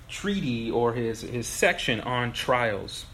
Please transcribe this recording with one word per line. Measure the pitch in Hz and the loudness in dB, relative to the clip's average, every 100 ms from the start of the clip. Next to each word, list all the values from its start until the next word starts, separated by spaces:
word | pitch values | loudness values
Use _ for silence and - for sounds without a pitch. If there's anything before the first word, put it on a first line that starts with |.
| - | -14
treaty | - 202 202 139 117 113 | -6 -2 0 0 -2 0
or | 113 120 | 2 2
his, | 120 113 113 | 2 -2 -2
his | - 120 113 | -4 -4 -4
section | - 170 175 - 110 | 2 2 4 0 0
on | - 123 120 | 0 0 0
trials | 117 - 123 117 98 82 - - | -2 2 4 4 0 -6 -10 -12